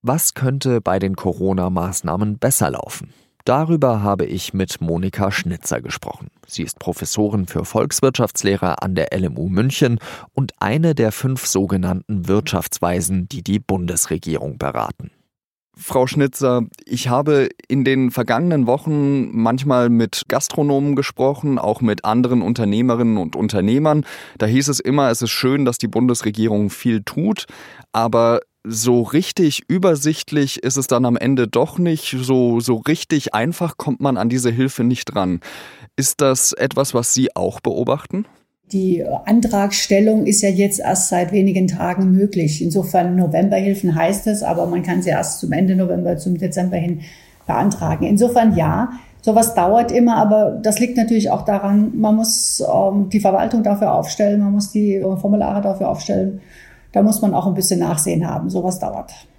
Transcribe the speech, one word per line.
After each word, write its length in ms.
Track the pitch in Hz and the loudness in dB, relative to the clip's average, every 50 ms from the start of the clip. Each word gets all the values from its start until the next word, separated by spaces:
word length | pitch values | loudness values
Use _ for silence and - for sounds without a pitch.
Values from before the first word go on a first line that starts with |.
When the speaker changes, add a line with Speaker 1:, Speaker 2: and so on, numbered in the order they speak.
Speaker 1:
Was 300 | - 120 131 160 - - | 0 0 -2 0 0 -2
könnte 480 | - - 131 131 135 139 - 131 123 117 | -4 -2 -2 -2 -2 0 0 0 0 0
bei 180 | - - 92 98 | 0 0 0 0
den 160 | 98 95 95 | 0 -2 -4
Corona-Maßnahmen 1200 | - - 98 85 87 90 95 95 92 90 92 92 87 85 92 92 - - 85 80 92 104 104 104 - | -2 -2 -4 -2 0 -2 0 0 0 0 0 0 -2 -2 -4 -6 -6 -4 -4 -2 -2 -2 -2 -4 -2
besser 320 | - 127 127 - 104 76 | -2 -2 0 0 -2 -2
laufen? 420 | 65 - - - - - - - - _ _ _ _ _ _ | -4 -6 -10 -10 -12 -16 -16 -18 -20 _ _ _ _ _ _
Darüber 580 | - 123 139 160 160 170 156 135 127 117 107 | 0 2 2 2 0 0 2 2 2 2 2
habe 220 | 101 104 101 92 87 | 0 0 0 0 -2
ich 300 | - - 95 - - - | -4 -4 -8 -8 -6 -4
mit 260 | 95 95 85 - - | -4 -4 -4 -4 -8
Monika 500 | 85 82 82 85 92 98 - - 101 98 | -4 -4 -4 -2 -4 -4 -2 -2 -2 -2
Schnitzer 520 | 104 - - 85 90 82 - - - 60 | -2 -4 -4 -6 -8 -6 -6 -6 -6 -6
gesprochen. 460 | 62 - - - - - - - - - _ _ _ | -6 -8 -12 -10 -10 -12 -14 -14 -16 -20 _ _ _
Sie 160 | _ - - | _ -10 -10
ist 160 | 85 - - _ | -10 -10 -10 _
Professorin 680 | - 92 87 - - - - - 104 104 104 104 92 | -8 -8 -8 -6 -8 -6 -2 -2 -2 -2 -2 -4 -6
für 200 | 90 - 80 82 | -4 -4 -6 -6
Volkswirtschaftslehre 1120 | - - 110 113 - - - - 131 127 - 120 104 - - - 101 98 98 - 92 82 - | -2 -2 -2 -2 0 -2 0 0 0 0 0 -2 -2 -2 -2 -2 -2 0 0 0 -2 -2 -2
an 120 | - 95 95 | -4 -4 -2
der 180 | 90 73 - | -2 -2 -2
L 120 | - 95 92 | -2 -2 -2
M 120 | 85 60 | -4 -4
U 140 | 60 78 92 | -4 -6 -2
München 480 | 92 92 113 131 135 - 151 123 117 110 - - - - - - | 0 0 0 0 2 2 2 2 2 -2 -4 -10 -18 -18 -20 -10
und 200 | _ - 139 - - _ | _ -6 -6 -6 -4 _
eine 360 | - 98 113 156 165 170 151 | -2 -2 0 2 2 2 2
der 180 | 139 120 110 | 2 0 0
fünf 320 | 107 - - 131 131 127 - | 0 -2 -4 -4 -4 -4 -4
sogenannten 840 | - - 95 98 90 98 92 90 90 90 90 - - 107 98 85 - | -2 -2 -2 0 0 -2 -2 -2 -2 -4 -4 -4 -6 -6 -4 -2 0
Wirtschaftsweisen, 1000 | 95 104 - - - 90 82 - - - - 87 90 92 85 90 95 95 90 95 | 0 0 0 0 -2 -4 -2 -4 -6 -2 -2 0 0 0 -2 -2 -2 -2 -4 -4
die 140 | - - | -8 -10
die 160 | 87 - 98 104 | -4 -2 -2 -2
Bundesregierung 960 | - - 98 95 87 87 90 80 - - 80 78 - 82 78 71 62 73 71 | 0 -2 -4 -2 -2 -4 -2 -4 -2 -2 -4 -6 -4 -4 -6 -4 -6 -8 -8
beraten. 540 | - - 69 64 58 57 - - _ - - _ _ _ _ _ _ _ _ _ _ _ _ _ | -6 -6 -4 -4 -4 -6 -6 -8 _ -16 -20 _ _ _ _ _ _ _ _ _ _ _ _ _
Speaker 2:
Frau 300 | - - - - 135 127 | -18 -14 -2 0 0 0
Schnitzer, 560 | 131 - 151 143 135 - - 143 127 123 123 117 - - - - | 2 2 0 0 0 0 0 0 2 2 0 -2 -4 -10 -20 -12
ich 240 | - - 123 - 127 | -8 -8 -6 -2 0
habe 400 | 123 127 143 147 151 139 131 - - _ - _ | 0 0 2 2 2 2 2 0 -4 _ -8 _
in 160 | 123 139 131 | -2 0 2
den 260 | 135 135 131 131 123 | 2 2 2 2 0
vergangenen 560 | - - 120 117 120 117 170 175 165 147 123 | 0 -2 -2 0 0 0 2 2 2 2 2
Wochen 680 | 113 123 147 - 160 151 147 143 139 143 139 123 - - | 2 0 0 0 -2 -2 0 0 0 0 0 -2 -2 -2
manchmal 540 | 113 113 117 120 131 135 147 131 123 120 120 | 0 0 2 0 0 0 2 2 4 4 4
mit 360 | 120 117 113 101 - - - _ | 4 4 2 0 -2 -8 -4 _
Gastronomen 680 | - - - - - - 147 147 139 139 143 147 143 | -2 -2 -2 -2 -2 -2 0 2 2 2 2 0 0
gesprochen, 640 | 135 139 - - - 131 135 139 - - 147 135 123 | 0 -2 -4 -2 0 0 0 0 0 -2 -2 -2 0
auch 220 | - 104 110 - | 0 -2 0 0
mit 240 | 127 110 104 87 - | 0 0 0 0 -2
anderen 380 | - 110 120 123 120 127 120 | 0 2 2 2 4 2 2
Unternehmerinnen 720 | 95 95 120 120 113 101 104 110 120 127 117 117 120 117 110 | 2 0 0 0 0 0 2 2 2 2 2 2 2 2 2
und 200 | 104 87 78 - | 0 -2 -4 -4
Unternehmern. 680 | 69 95 107 104 101 90 104 117 139 151 156 151 151 143 - - - - - - - | -4 -4 -2 0 0 2 2 2 2 2 4 2 2 0 -2 -10 -18 -20 -20 -6 -2
Da 80 | 110 | 0
hieß 220 | 107 113 131 139 139 | 2 2 2 2 2
es 120 | 143 - | -2 -2
immer, 300 | - 110 135 147 139 127 | -2 0 0 2 2 2
es 120 | 117 - | 0 0
ist 80 | 120 113 | -2 -4
schön, 340 | - - - 127 135 143 139 | -4 0 0 0 2 2 0
dass 140 | 123 120 - | 0 -2 -2
die 100 | - 110 | -6 -2
Bundesregierung 800 | 92 113 127 127 120 117 - 107 104 107 110 113 107 104 104 98 | 0 2 2 2 0 0 -2 -4 -2 0 0 0 2 0 0 -2
viel 340 | - - - 127 113 110 | -4 -4 -2 -2 0 0
tut, 440 | 101 - - 156 160 208 220 - - _ - - - - - - - _ | -2 -6 -6 -4 -2 -2 -2 -4 -6 _ -18 -20 -20 -20 -20 -20 -20 _
aber 480 | - 110 113 113 113 117 117 117 117 117 - _ _ _ | -2 -2 -2 2 2 4 4 4 2 2 -2 _ _ _
so 380 | _ 107 113 110 107 123 123 123 | _ -8 -6 -2 2 4 4 4
richtig 640 | 117 - - 156 185 - - - 185 151 139 - - _ | 2 2 0 0 0 0 0 0 0 2 0 -2 -4 _
übersichtlich 960 | - 190 180 185 165 143 139 151 156 - - - 151 151 143 139 - - | -2 2 2 2 2 2 0 -2 -2 -2 -6 -4 -2 -2 0 -2 -4 -6
ist 140 | - 131 131 | -4 -4 -2
es 100 | 139 127 | -2 0
dann 200 | - 131 120 127 | 0 2 2 4
am 100 | 120 120 | 2 2
Ende 320 | - - 123 139 127 123 107 | 2 2 0 2 2 0 0
doch 300 | - 117 135 160 - - | 2 0 0 0 0 0
nicht. 360 | 175 175 160 151 - - - 127 | 0 0 0 -2 -4 -6 -6 -4
So, 400 | 127 127 135 127 123 120 117 117 | 0 2 2 4 4 4 2 0
so 160 | 117 123 123 | 0 0 -2
richtig 560 | 110 107 - 156 - - _ 170 147 - - | -2 0 -2 -2 -2 -2 _ -2 -2 -2 -2
einfach 460 | - 107 117 156 175 - 180 165 - _ | -2 -2 -2 -2 -2 -2 -4 -4 -4 _
kommt 240 | - 151 127 - | -4 -4 -4 0
man 160 | 139 143 127 98 | 0 0 0 0
an 100 | 104 117 | 0 0
diese 220 | 123 127 123 123 | 0 0 0 0
Hilfe 340 | 113 117 131 135 - - 120 | 0 2 0 -2 0 0 0
nicht 320 | 120 127 117 - - - | 0 0 0 -4 -6 -2
ran. 240 | 104 95 92 90 82 - - - - - - - - - - _ | -2 0 0 -2 -4 -6 -12 -18 -18 -18 -20 -20 -20 -20 -12 _
Ist 240 | - 135 - - - | -4 -2 -2 0 2
das 320 | 143 135 131 131 - - | 2 2 2 2 0 -2
etwas, 400 | - - 117 139 - - 139 - | 0 0 -4 -2 0 0 -2 0
was 220 | - 120 117 - - | 0 -2 0 0 0
Sie 200 | 127 131 - - | 2 0 0 0
auch 260 | - 92 92 - - | -2 -4 -4 -4 -2
beobachten? 680 | _ 120 - - 123 123 127 151 - - - 190 214 - _ _ _ _ _ _ _ _ | _ -2 -2 0 0 0 -2 -2 -4 -8 -6 -6 -6 -8 _ _ _ _ _ _ _ _
Speaker 3:
Die 320 | - 196 190 185 180 170 | -4 -2 0 0 0 0
Antragstellung 1200 | - - 139 - - 202 214 233 - 220 - 202 196 202 202 - - - 202 196 214 220 220 220 - | -2 -4 -4 -6 0 2 2 4 4 4 2 2 0 0 0 -2 0 2 4 4 6 4 4 4 2
ist 160 | - 208 - | 2 2 2
ja 80 | - 196 | 2 2
jetzt 280 | 190 185 202 202 196 - | 2 2 2 2 0 -2
erst 300 | - - 190 190 - - | -2 -2 0 0 0 0
seit 240 | 190 175 180 170 | 0 0 0 2
wenigen 360 | 190 202 190 196 180 190 185 165 | 2 2 2 4 2 2 0 0
Tagen 440 | 147 - 170 175 180 185 190 185 | 0 -2 -2 -2 0 0 2 4
möglich. 500 | 185 190 196 202 202 180 160 151 151 151 | 4 4 4 2 0 0 0 0 0 0
Insofern 540 | 170 170 160 202 180 - - 185 175 175 180 | -2 0 0 0 -2 2 2 2 2 2 2
Novemberhilfen 800 | 185 180 160 156 160 190 202 202 190 190 202 196 196 - 180 160 | 2 2 2 2 2 2 2 2 2 2 0 -2 0 0 0 2
heißt 320 | 160 165 170 202 196 - | 2 2 0 0 0 0
es, 160 | 220 208 202 | -2 -2 0
aber 240 | - - 170 170 170 | -2 -2 -2 0 0
man 160 | 175 170 180 | 0 -2 -2
kann 200 | - 175 170 185 | -2 0 -2 0
sie 80 | 180 175 | 0 0
erst 300 | 151 139 151 - - - | 0 0 -2 -4 -6 -6
zum 120 | - 165 | -4 -2
Ende 220 | 151 156 190 185 190 | 0 2 2 2 4
November, 440 | 185 185 175 175 180 175 175 175 160 | 2 2 0 0 -2 0 -2 -2 -2
zum 180 | - 185 180 | -2 -4 -2
Dezember 400 | 165 190 180 - 190 180 180 185 | -2 -2 -4 -2 -2 -2 -2 -2
hin 240 | 175 165 175 175 156 - - - - - - - _ _ | -2 -2 -2 -4 -6 -8 -14 -20 -20 -20 -20 -20 _ _
beantragen. 580 | - - 233 - 202 - - 170 160 156 156 - | -4 -2 2 2 0 0 0 -2 -2 -2 -2 0
Insofern 500 | - 208 196 233 240 - 254 226 220 180 | 2 4 4 4 4 4 4 4 4 4
ja, 360 | 165 156 156 165 185 240 240 - - - - - - | 4 2 2 2 0 -2 -4 -6 -12 -18 -20 -20 -4
sowas 320 | - 220 214 220 226 220 - | -2 2 4 4 2 2 2
dauert 360 | 190 175 180 208 233 240 233 | 2 2 4 4 4 2 2
immer, 260 | 240 240 240 240 226 | 2 4 4 4 4
aber 440 | 180 208 208 208 214 208 - - - | 4 4 4 4 4 4 2 0 0
das 160 | - 214 208 - | 0 0 2 2
liegt 200 | 240 240 247 254 | 0 0 2 0
natürlich 320 | 226 226 233 220 202 - | 2 2 2 2 2 0
auch 160 | - 196 - | -2 -2 0
daran, 520 | - 202 196 202 196 202 208 214 214 - - | 0 -2 0 0 2 4 4 4 2 0 0
man 160 | 214 214 214 | 2 2 2
muss, 480 | 220 226 220 - - - - - - | 2 2 0 0 0 -2 -2 -2 -2
ähm, 460 | - - - - 196 196 196 202 196 185 | -2 0 2 2 2 2 2 2 0 2
die 120 | - 208 | 0 2
Verwaltung 420 | 202 196 190 196 - 220 240 226 | 4 4 4 4 2 2 0 2
dafür 320 | 208 208 202 202 214 190 - | 2 2 2 2 2 2 2
aufstellen, 460 | - - - - - 214 202 208 208 | 0 0 -2 -2 0 2 2 4 2
man 120 | 202 202 | 2 2
muss 180 | 202 208 202 - | 2 0 0 0
die, 260 | - 214 208 208 196 | 0 0 2 2 2
äh, 200 | 196 190 190 190 | 0 0 -2 -2
Formulare 460 | 185 - 202 202 208 - - 196 202 | 0 0 2 2 2 2 0 0 0
dafür 260 | 202 196 190 190 196 - | 0 -2 -2 -2 -2 -2
aufstellen. 540 | - 156 - - 196 190 190 196 202 196 - - - - - - - - _ - | -2 -4 -4 -2 -2 0 0 -2 -4 -6 -14 -18 -20 -20 -20 -20 -20 -20 _ -2
Da 100 | - 202 | 2 4
muss 200 | 202 214 214 - | 4 4 4 2
man 120 | 226 202 175 | 0 0 0
auch 120 | - - | 2 0
ein 80 | 196 180 | 0 0
bisschen 240 | 196 180 - 190 175 | 0 0 0 0 0
Nachsehen 480 | 175 165 170 151 - 190 170 160 170 | 0 0 0 -2 -2 0 0 0 -2
haben, 240 | 165 - - 165 185 | -2 -4 -4 -4 -4
sowas 300 | 185 185 175 185 185 - | -4 -2 -2 -2 -4 -4
dauert. 320 | - - - - - - - - - _ _ | -6 -6 -6 -8 -12 -14 -18 -20 -20 _ _